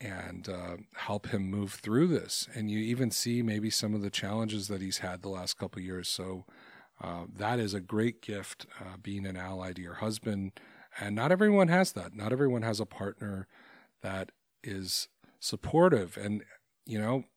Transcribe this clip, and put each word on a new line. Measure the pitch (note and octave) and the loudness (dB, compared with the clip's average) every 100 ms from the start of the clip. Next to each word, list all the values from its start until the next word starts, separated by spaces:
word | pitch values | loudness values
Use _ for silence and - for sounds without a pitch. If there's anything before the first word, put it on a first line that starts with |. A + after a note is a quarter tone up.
and, | G#2+ F#2 F2+ F2+ F2+ | -10 -8 -10 -10 -8
uh, | F2+ F2+ F2 - - | -8 -8 -10 -12 -10
help | - G#2 - | -4 -4 -2
him | G2+ F#2+ | -2 0
move | G2+ G2 | -2 -4
through | - G#2 A#2 F3 | -6 2 4 6
this. | C3+ - - - | 4 0 -4 -4
And | A#2 G#2+ | -4 -2
you | G#2+ | 0
even | A2 A#2+ A#2+ | 0 2 2
see | - A#2 A#2+ | 2 0 2
maybe | A2+ G#2+ G#2+ | 2 0 0
some | - G#2+ | 0 0
of | G#2+ | 0
the | G2+ | -2
challenges | - G2 A2 A2 G#2+ G2 | -2 -2 -2 -2 -2 -4
that | G2 | -4
he's | F#2+ - | -4 -4
had | F#2 F2+ | -4 -6
the | G2 | -6
last | F#2+ F2+ - | -6 -6 -4
couple | F#2+ F#2+ | -6 -6
of | F#2 | -6
years. | F#2 F2+ | -6 -4
So, | - F#2 F#2 - - - - - _ | -4 -4 -8 -12 -20 -20 -20 -20 _
uh, | F2+ E2+ F2 | -8 -8 -8
that | G2 G#2+ B2 | -4 0 0
is | G#2 | 0
a | G2 | -4
great | F2+ G#2+ A#2 A#2 | -2 0 0 -2
gift, | - G2+ F#2+ - - - | -8 -8 -8 -14 -16 -14
uh, | F#2+ F#2 | -14 -10
being | G2 G2+ G2 | -6 -4 -4
an | F#2 | -6
ally | F#2 F#2 F#2 | -6 -6 -6
to | F2+ | -8
your | F2 E2+ | -10 -4
husband. | A2 G#2+ A2+ G2+ F#2+ - - - - - | -2 -2 -2 -2 -4 -8 -20 -20 -16 -8
And | G#2 G#2 | -4 0
not | C#3 | 4
everyone | F#3 G#3+ G3+ E3+ | 6 8 8 8
has | F3+ F#3+ | 6 4
that. | G2+ F2 | 0 -8
Not | G2+ G#2 | -4 0
everyone | B2+ C#3+ A#2+ | 4 4 4
has | A2+ G#2 | 0 0
a | G#2+ | -4
partner | - G2 - G#2 F#2+ F#2+ - - - _ _ | -4 -6 -4 -6 -6 -8 -16 -20 -20 _ _
that | F#2+ F#2+ F#2+ _ _ _ | -6 -6 -6 _ _ _
is | - G2 F#2 - - _ - _ | -8 -6 -2 -2 -4 _ -20 _
supportive. | - A2 - D#3 F3+ B2+ F2 G2+ | -6 -4 4 8 8 8 2 -4
And, | G#2 G#2 - - _ _ - | -2 -2 -4 -20 _ _ -6
you | G#2+ | -2
know, | G#2+ C3 - | 0 0 -4